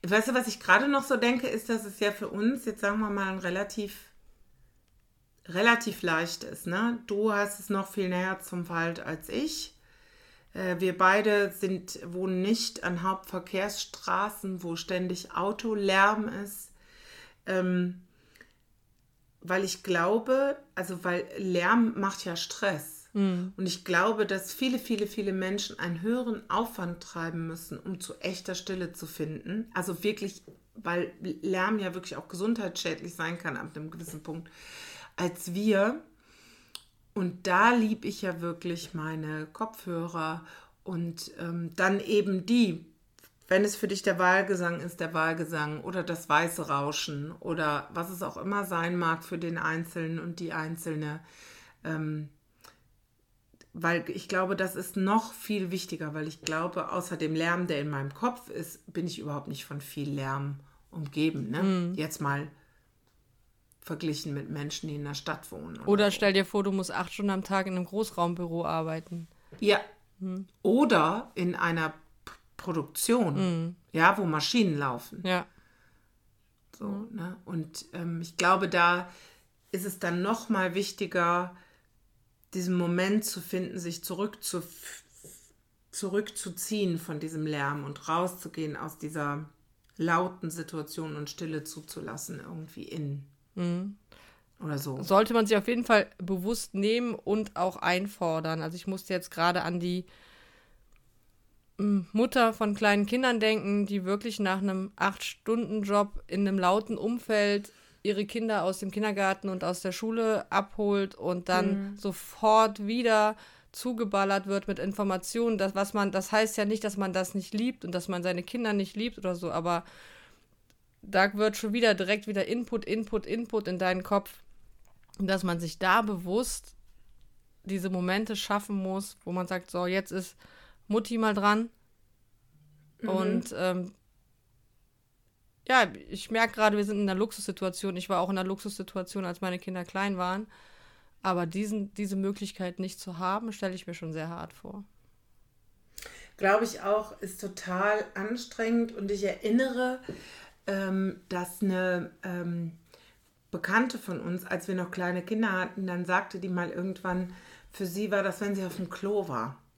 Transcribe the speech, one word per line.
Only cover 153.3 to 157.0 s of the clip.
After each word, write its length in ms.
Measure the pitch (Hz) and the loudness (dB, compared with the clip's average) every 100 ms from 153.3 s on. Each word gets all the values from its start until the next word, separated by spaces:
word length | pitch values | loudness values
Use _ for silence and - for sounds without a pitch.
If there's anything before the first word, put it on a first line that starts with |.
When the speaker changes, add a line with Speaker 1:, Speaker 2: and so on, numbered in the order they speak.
| _ _ | _ _
Speaker 1:
Bekannte 460 | 170 - 208 254 240 | -6 2 2 2 -2
von 220 | - 175 | -6 -6
uns, 240 | 175 180 | -4 -6
als 240 | - 180 175 | -4 -4 -2
wir 60 | |
noch 160 | 185 175 | -4 -2
kleine 300 | 185 180 180 | -2 -2 -2
Kinder 300 | 180 220 220 | -2 0 2
hatten, 340 | 185 185 202 | 0 -2 -4
dann 200 | 190 175 | -4 -2
sagte 340 | 180 185 196 185 | 2 0 0 -8
die 80 | 185 | -2
mal 220 | 180 175 | -2 -2
irgendwann, 640 | - 190 185 | -4 -4 -4